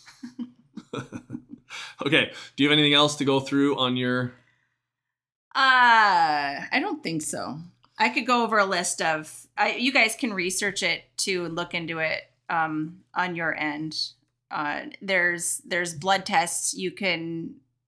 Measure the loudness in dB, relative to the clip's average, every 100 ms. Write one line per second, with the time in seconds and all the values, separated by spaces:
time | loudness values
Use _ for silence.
0 | -20 -18 -18 -12 -14 _ _ -20 -12 -12
1 | -10 -16 -14 -16 -16 -20 -16 -14 -14 -4
2 | 0 2 0 -6 -12 0 4 6 6 4
3 | 4 2 2 2 2 2 2 2 0 0
4 | 0 -2 -4 -8 _ _ _ _ _ _
5 | _ _ _ _ _ 2 6 8 8 8
6 | 8 6 4 2 -2 -6 -2 -2 -2 -4
7 | -4 -4 -4 -6 -6 -10 -14 _ _ -2
8 | 0 0 0 2 2 2 2 0 -2 -2
9 | 0 -2 -6 -16 -12 -2 0 2 0 2
10 | 2 0 -4 -2 -2 -2 -2 -2 -2 -4
11 | -8 -6 -4 -2 -4 -6 -6 -6 -6 -4
12 | -4 -4 -10 _ -6 -2 -2 -4 -6 -10
13 | _ -4 -4 -2 -4 -2 -4 -6 -8 -6
14 | -8 _ _ _ -10 -6 -4 -6 -8 -12
15 | -2 0 2 0 -4 -6 -4 -4 -4 -4
16 | 0 0 2 0 0 -4 -4 -4 -6 -4
17 | -2 -2 -4 -6 -8 -14 _ _